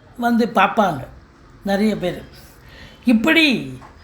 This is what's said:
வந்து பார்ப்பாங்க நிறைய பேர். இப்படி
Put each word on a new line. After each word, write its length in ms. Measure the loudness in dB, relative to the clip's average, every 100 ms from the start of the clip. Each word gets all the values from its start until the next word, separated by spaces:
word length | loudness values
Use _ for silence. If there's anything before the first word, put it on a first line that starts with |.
| -20 -6
வந்து 280 | -2 0 0
பார்ப்பாங்க 560 | 2 2 2 0 -2 -10 -20 -20 -20 -20 -12
நிறைய 320 | -4 0 0 -2
பேர். 240 | -6 -8 -14 -20 -20 -20 -20 -20 -20 -6 0
இப்படி 400 | 2 2 2 2 0 -6 -14 -20 -20